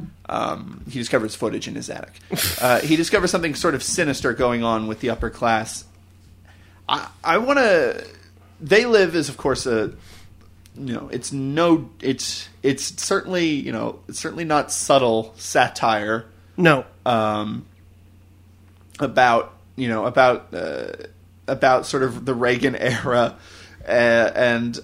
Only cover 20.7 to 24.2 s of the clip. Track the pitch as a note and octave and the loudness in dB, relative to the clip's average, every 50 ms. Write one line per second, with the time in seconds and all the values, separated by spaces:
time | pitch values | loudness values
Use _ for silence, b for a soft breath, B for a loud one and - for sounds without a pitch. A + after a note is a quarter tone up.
20.7 | C#2+ B1+ A1 G1+ G1+ - - - - - - _ _ - - - C3+ C3 C#3+ C3 | -6 -8 -8 -10 -12 -14 -16 -18 -20 -20 -20 _ _ -14 -6 -6 -2 2 4 4
21.7 | B2+ B2+ - - - C#3 C3 B2 A#2 A#2+ A#2+ C3+ C3 A#2 B2 B2 B2+ B2 A2+ C3+ | 4 4 2 0 -2 0 0 -2 -4 -6 -4 -4 -2 0 2 0 2 2 0 -2
22.7 | B2 - - B2 B2 A2 - C3+ B2 B2 A#2 - - B B B B B B B | -2 0 -2 -2 -2 -2 -2 0 2 2 2 2 -2 B B B B B B B
23.7 | B B - - G#2+ A#2+ A#2+ A#2 A#2 A#2 | B B -6 -2 0 2 4 4 4 4